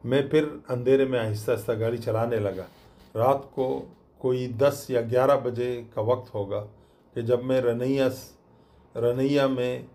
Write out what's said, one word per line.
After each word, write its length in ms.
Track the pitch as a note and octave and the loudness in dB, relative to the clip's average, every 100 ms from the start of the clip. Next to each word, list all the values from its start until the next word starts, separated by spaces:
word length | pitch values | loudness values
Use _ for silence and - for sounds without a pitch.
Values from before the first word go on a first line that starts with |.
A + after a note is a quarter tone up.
मैं 240 | A#2 C3+ C#3 | 0 0 2
फिर 200 | D#3 D3+ - - | 0 0 -6 -6
अंधेरे 360 | B2 B2 C3+ C3+ | -4 2 4 4
में 120 | B2+ | 0
आहिस्ता 320 | A2 G#2 G#2+ | -2 -4 -2
आहिस्ता 220 | A2+ - | -2 -2
गाड़ी 240 | A2 A2+ A#2+ | -2 -2 -2
चलाने 420 | A2+ A2 A#2 A#2 | -2 -2 0 0
लगा। 280 | G2+ F#2 F2 - - - - A2 | -2 -4 -12 -18 -20 -20 -14 -2
रात 340 | A#2+ C#3 - - | 0 0 -2 -4
को 120 | C3 C3+ - - _ _ | -4 -4 -8 -20 _ _
कोई 260 | C3 B2+ B2+ A2 | -2 -2 -4 2
दस 280 | C#3 C#3+ - | 2 0 -2
या 120 | B2 | -2
ग्यारह 320 | A2+ B2 C3 C#3+ | 2 2 4 4
बजे 300 | B2+ A2+ B2 A#2+ A#2 - | 0 -4 -4 -4 -8 -4
का 60 | |
वक्त 300 | G#2+ C3 - | 0 0 0
होगा 260 | A2 G2 G#2 G#2 - _ _ _ - | -8 -4 -6 -8 -18 _ _ _ -6
कि 60 | |
जब 200 | A#2 B2 | 2 2
मैं 160 | B2+ C3 | 2 2
रनैया 480 | A#2+ A#2 B2+ C3+ C3 | 2 0 0 2 0
स-, 280 | G#2+ - - _ _ _ _ _ - | -2 -16 -20 _ _ _ _ _ -2
रनैया 520 | A#2 B2 C3+ C#3+ C3+ | 0 2 2 2 2
में 360 | C3 B2 B2+ B2+ | 0 -2 -4 -10